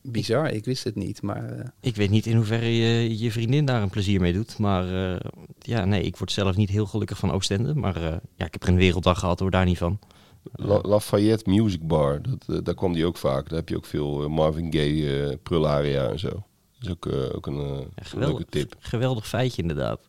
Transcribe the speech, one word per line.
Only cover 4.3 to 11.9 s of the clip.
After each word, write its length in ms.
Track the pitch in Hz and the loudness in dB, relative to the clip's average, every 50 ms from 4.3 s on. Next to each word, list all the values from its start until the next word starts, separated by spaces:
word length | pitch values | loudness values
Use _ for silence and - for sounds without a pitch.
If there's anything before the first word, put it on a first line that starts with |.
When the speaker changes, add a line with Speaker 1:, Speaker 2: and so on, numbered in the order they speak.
| 87 | 2
Speaker 2:
doet. 240 | 98 113 - - | 2 -2 -4 -4
Maar, 560 | - 107 101 98 90 90 90 92 92 95 92 90 | -2 0 2 2 0 0 -2 -2 -2 -2 -2 -4
eh, 60 | - - - - - - - - _ | -4 -6 -10 -12 -14 -20 -20 -20 _
ja, 260 | - - 113 113 95 | -8 -4 -2 0 2
nee, 160 | 95 104 95 - | 2 2 2 0
ik 140 | - 90 | -2 -2
word 140 | - 95 - | -4 -6 -4
zelf 240 | - - 101 95 92 | -2 0 0 2 4
niet 140 | 98 107 95 | 4 2 4
heel 160 | 98 104 107 | 2 0 0
gelukkig 320 | 95 - 107 107 - 104 | 0 -2 -4 -4 -4 -4
van 140 | - - 95 | -2 0 0
Oostende. 440 | 71 98 - - 98 101 117 - 156 | 0 0 0 0 0 0 0 0 0
Maar, 200 | 147 98 95 87 | 0 0 0 -2
eh, 60 | 82 82 80 80 - - - _ | -2 -2 -2 -4 -4 -8 -12 _
ja, 100 | _ 87 | _ -8
ik 80 | 78 - | -8 -6
heb 100 | - - | -4 2
er 60 | - | 4
een 60 | 90 | 6
werelddag 440 | 90 92 92 87 92 82 92 87 - | 6 6 6 4 4 2 2 2 2
gehad, 200 | - 90 87 - | 0 0 0 0
hoor, 120 | 95 95 | 0 0
daar 140 | 90 92 92 | 2 4 4
niet 120 | 90 90 | 4 2
van. 220 | - 87 85 95 104 - _ _ - - _ - _ _ - | 2 0 -2 -2 -4 -8 _ _ -20 -20 _ -20 _ _ -18
Speaker 3:
La-, 300 | - - - 98 101 104 | -12 -8 0 2 2 2
Lafayette 680 | - - 104 107 - - - 104 104 110 110 104 - 95 | 4 2 2 2 2 2 2 4 4 4 4 2 2 2
Music 380 | 95 104 113 104 92 80 80 | 4 4 4 2 0 -2 -2
Bar, 340 | 78 | 2